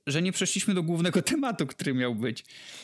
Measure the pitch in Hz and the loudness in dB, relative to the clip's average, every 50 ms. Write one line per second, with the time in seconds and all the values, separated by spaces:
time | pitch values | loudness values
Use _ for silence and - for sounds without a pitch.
0 | _ - 139 156 175 190 185 - 190 180 - 202 - - 196 180 170 160 170 165 | _ -2 0 2 2 0 0 0 0 0 0 0 2 2 2 2 2 0 0 2
1 | 170 180 - 185 - - 269 311 277 254 214 - 165 127 - - 180 - 131 127 | 2 4 4 2 2 4 2 2 0 0 0 -2 -2 -4 -4 -4 -2 0 0 2
2 | 123 123 120 104 117 127 113 - - - - - - - - - | 0 0 0 0 -2 -4 -4 -6 -12 -18 -20 -20 -20 -18 -18 -18